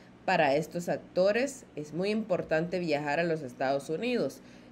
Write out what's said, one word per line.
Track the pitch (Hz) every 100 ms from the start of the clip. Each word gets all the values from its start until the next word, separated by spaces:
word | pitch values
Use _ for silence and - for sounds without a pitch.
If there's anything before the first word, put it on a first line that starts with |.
| - - -
Para | 180 147 143
estos | 165 175 175
actores | 151 - 175 190 214 277 - - -
es | 151
muy | 156 196
importante | 214 214 165 160 160 175 180
viajar | 175 143 147 143
a |
los | 170 160
Estados | 135 - 131 139 139
Unidos | 160 233 240 139 - - - -